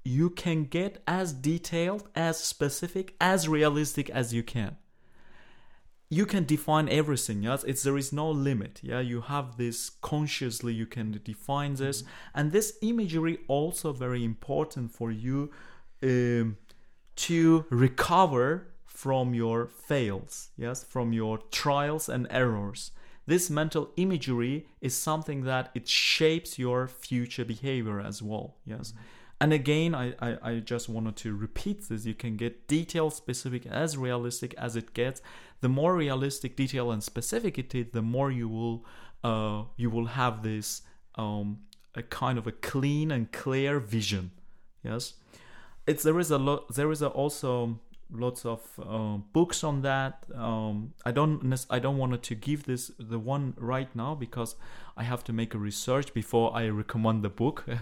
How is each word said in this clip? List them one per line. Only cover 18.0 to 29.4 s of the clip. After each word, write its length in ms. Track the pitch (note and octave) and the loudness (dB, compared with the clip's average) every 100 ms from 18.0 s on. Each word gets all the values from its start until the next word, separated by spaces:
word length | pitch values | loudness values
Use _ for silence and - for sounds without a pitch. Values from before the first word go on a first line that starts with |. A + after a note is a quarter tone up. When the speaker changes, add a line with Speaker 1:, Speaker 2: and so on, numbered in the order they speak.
| - F3 F#3 C3 B2+ F3 - - - | 4 8 8 6 2 2 -4 -14 -16
Speaker 1:
from 480 | - C3+ C3+ B2+ | -8 0 2 2
your 340 | A#2+ A2+ A2+ A#2 | 2 2 2 -2
fails, 840 | - - C#3+ A2+ G2 - - - - | -6 -2 0 2 -2 -6 -12 -14 -8
yes? 260 | A#2 B2 | -6 -6
From 300 | - C3 A#2 | -6 -2 0
your 240 | A2+ A2 A2 - | 2 0 -2 -4
trials 600 | - D3 C#3+ D3 D#3 - | -2 2 2 2 0 -2
and 180 | B2+ B2 | -2 0
errors. 640 | B2+ B2+ G#2+ G2+ - - - - - - | 2 4 2 -2 -6 -10 -12 -14 -10 0
This 240 | F3 F3+ | 2 2
mental 420 | D3+ D#3 D#3+ D3 - | 0 2 0 -2 0
imagery 720 | F#3 F3 C3 A#2+ A#2+ D3 - - | 2 2 0 0 0 -2 -6 -6
is 140 | C#3 - | -4 -2
something 500 | - D#3 D#3 C#3 C3 | 0 -2 -2 -4 0
that 260 | C3 B2+ | 0 -2
it 140 | B2+ - | -6 0
shapes 720 | - - - D#3 E3 - - | 2 4 6 6 4 0 -2
your 280 | B2 B2 B2+ | 0 2 0
future 560 | - - B2+ A#2+ - A#2+ | -4 -2 -2 0 -2 -4
behavior 560 | A2+ C3+ C3 A2 G2+ | -4 -2 -2 0 -2
as 200 | G#2 G#2 | -4 -6
well, 360 | G#2+ G#2+ - - - | -6 -6 -6 -12 -12
yes? 260 | A2 A2+ | -10 -10
Speaker 2:
Mm-hmm. 100 | - - - - | -12 -16 -20 -10
Speaker 1:
And 140 | - | 2